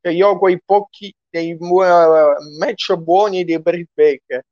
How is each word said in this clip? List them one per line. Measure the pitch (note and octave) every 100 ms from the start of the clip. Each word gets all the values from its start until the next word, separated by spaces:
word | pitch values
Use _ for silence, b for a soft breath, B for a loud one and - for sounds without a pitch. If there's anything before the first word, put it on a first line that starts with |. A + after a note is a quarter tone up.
Che | F3+
io | E3+ G3 F3+
quei | F#3+ F3+
pochi, | - G3+ G3+ - G3+ _ _
dei | E3 E3 E3
bu-, | F3 F3+
eh, | F#3 F3 E3 D#3+ D3+ C#3+ D3+ D3+
match | G#3+ G#3 - F3+
buoni | E3 F#3 G#3 F#3
di | F3 E3
Britt | D#3+ F3 E3+
Baker | - D3+ C3+ _ B2+ _